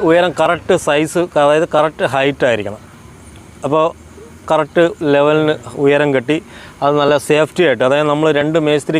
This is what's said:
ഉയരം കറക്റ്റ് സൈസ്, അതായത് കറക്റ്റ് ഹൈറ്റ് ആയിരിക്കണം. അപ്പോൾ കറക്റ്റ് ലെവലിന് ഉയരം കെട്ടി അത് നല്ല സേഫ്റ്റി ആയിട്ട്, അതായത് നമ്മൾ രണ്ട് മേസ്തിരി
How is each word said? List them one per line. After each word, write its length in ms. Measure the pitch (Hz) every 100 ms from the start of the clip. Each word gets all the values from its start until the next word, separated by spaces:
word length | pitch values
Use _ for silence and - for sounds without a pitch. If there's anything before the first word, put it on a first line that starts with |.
| 160
ഉയരം 240 | 170 180 156
കറക്റ്റ് 360 | 160 170 - 180 -
സൈസ്, 360 | 147 156 175 175 151
അതായത് 240 | 143 151 170 151
കറക്റ്റ് 360 | 156 160 175 135
ഹൈറ്റ് 300 | 139 135 139
ആയിരിക്കണം. 320 | 110 101 107 - - - - - - - - 139
അപ്പോൾ 180 | 156 160 - - - - - -
കറക്റ്റ് 320 | 160 147 - 170 - 151
ലെവലിന് 400 | 143 147 156 156 151 123 139
ഉയരം 280 | 139 143 147
കെട്ടി 240 | 131 120 156 - - - -
അത് 80 | 139 147
നല്ല 140 | 143 147 -
സേഫ്റ്റി 360 | 151 156 - 170
ആയിട്ട്, 140 | 120 127
അതായത് 200 | 143 151
നമ്മൾ 160 | 147 156 147
രണ്ട് 220 | 147 160 151
മേസ്തിരി 320 | 147 - 160